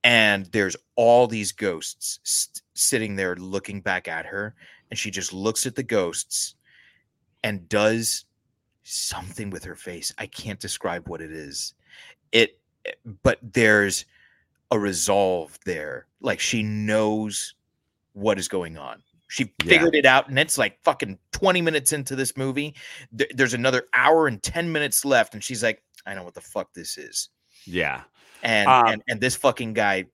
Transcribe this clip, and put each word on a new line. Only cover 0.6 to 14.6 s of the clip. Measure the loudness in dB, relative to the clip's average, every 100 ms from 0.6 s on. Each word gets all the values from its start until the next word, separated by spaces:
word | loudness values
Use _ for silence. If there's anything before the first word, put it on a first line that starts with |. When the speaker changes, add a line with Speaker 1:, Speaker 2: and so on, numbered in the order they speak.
| 0 -4 _
Speaker 1:
all | 4 6 6 6
these | 0 -6
ghosts | -4 -4 -4 -10 -10 -12 -10
s-, | -4 -4 -4 -10 _
sitting | -2 0 0 -2
there | -2 -2
looking | -4 -6 -6 -6 -8
back | -4 -4 -4
at | -10 -8
her. | -8 -8 _ -20 -20 _
And | -8
she | -6
just | -6 -8
looks | -4 -4 -2
at | -4
the | -6
ghosts | -2 0 0 -4 -6 -6 -8 _ _ _ _ _ _ _ _ _
and | -8 -8 -2
does | 2 2 2 -2 -6 -10 _ _ _ _ _
something | -10 -8 -6 -8 -12 -10 -10
with | -10
her | -12
face. | -14 -14 -10 -10 -10
I | -14
can't | -12 -12 -10
describe | -10 -6 -6 -6 -10
what | -12
it | -12
is. | -12 -12 -12 -12 _ _ -20 -20 _ _
It, | 4 4 _ _ _ -14 -12 -16 0
but | 0 0
there's | -2 4 6 6 4 -2 -10 _ _ _ _ _